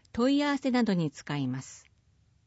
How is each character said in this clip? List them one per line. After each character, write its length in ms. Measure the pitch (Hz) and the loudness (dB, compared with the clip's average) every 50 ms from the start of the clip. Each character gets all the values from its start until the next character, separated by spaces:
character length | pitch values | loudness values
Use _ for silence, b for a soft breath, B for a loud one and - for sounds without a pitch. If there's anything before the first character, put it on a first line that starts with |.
| b b | b b
問 240 | - 233 240 277 277 | -2 0 2 2 2
い 60 | 285 | 2
合 60 | 294 285 | 2 0
わ 100 | 285 269 | 0 0
せ 140 | - 262 | 0 0
な 100 | 233 247 | 2 2
ど 100 | 226 214 | 2 2
に 200 | 190 175 160 139 | 2 2 0 0
使 240 | - - - - 143 | -4 -6 -8 -6 -4
い 100 | 143 135 | -2 -2
ま 160 | 127 127 131 | -2 -4 -6
す。 240 | - - - - - _ _ _ _ _ _ _ _ _ _ _ _ | -8 -12 -18 -20 -20 _ _ _ _ _ _ _ _ _ _ _ _